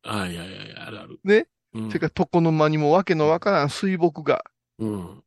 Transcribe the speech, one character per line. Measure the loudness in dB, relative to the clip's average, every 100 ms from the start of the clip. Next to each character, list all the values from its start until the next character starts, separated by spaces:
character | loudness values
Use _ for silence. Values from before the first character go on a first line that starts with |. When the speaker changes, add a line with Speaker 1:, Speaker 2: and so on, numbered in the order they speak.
Speaker 1:
あ、 | -6 -6
い | -6
や | -8
い | -12
や | -16
い | -18
や、 | -16 -16
あ |
る | -16
あ |
る。 | -18 -8
Speaker 2:
ね。 | 2 2 2 _ _
Speaker 1:
う | -10
ん。 | -6
Speaker 2:
そ |
れ | -4
か | -4
ら | -2
床 | 0 2
の | 2
間 | 4 2
に | 2
も | 4
わ | 2
け | 2
の | 2 2
わ | 2
か | 2
ら | 2
ん | 0
水 | -2 -2 2
墨 | 0 0
画。 | -2 -2 -2 _ _ -8
Speaker 1:
う | -6
ん。 | -6 -10 -16